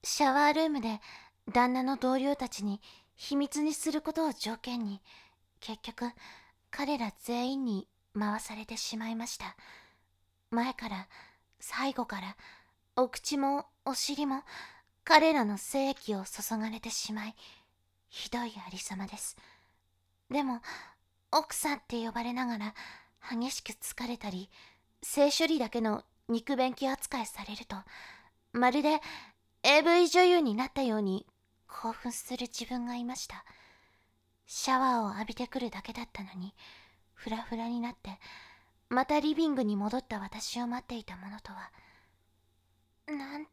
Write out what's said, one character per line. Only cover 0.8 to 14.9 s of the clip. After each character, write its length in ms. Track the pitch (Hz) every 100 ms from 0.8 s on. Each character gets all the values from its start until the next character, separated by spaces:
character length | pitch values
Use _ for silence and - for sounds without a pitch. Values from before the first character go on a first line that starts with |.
で 220 | 226 214 - - - _ -
旦 220 | 240 247
那 80 | 254
の 160 | 254 269
同 180 | 254 262
僚 180 | 269
た 140 | 285 247
ち 160 | -
に 160 | 202 202 - - _
秘 220 | - - 285
密 240 | 285 294
に 140 | 302
す 180 | 302 320
る 80 | 302
こ 140 | 311
と 120 | 320 311
を 60 |
条 240 | - 214 226
件 260 | 254 240
に、 200 | 208 196 - - - _ _ _
結 220 | - 214
局 280 | - - 240 - - - - _ -
彼 260 | - 285 285
ら 160 | 220 -
全 320 | - 240 247
員 140 | 269 247
に 220 | 196 - _ _ 208
回 220 | 208 214
さ 140 | -
れ 100 | 214
て 140 | 220 226
し 180 | - 220
ま 140 | 226
い 60 | 226
ま 100 | 240
し 120 | -
た。 160 | - - - - - _ _ _ _ _ -
前 220 | 233 254
か 160 | - 226
ら 200 | 190 190 - - _ _ _
最 320 | - - 269
後 140 | 254 233
か 160 | 196
ら、 160 | 190 - - - _ _ _ -
お 140 | 254
口 260 | - - 285
も 300 | 277 285 - _
お 80 | 269
尻 320 | 254 - 285
も 200 | 285 262 - - - - _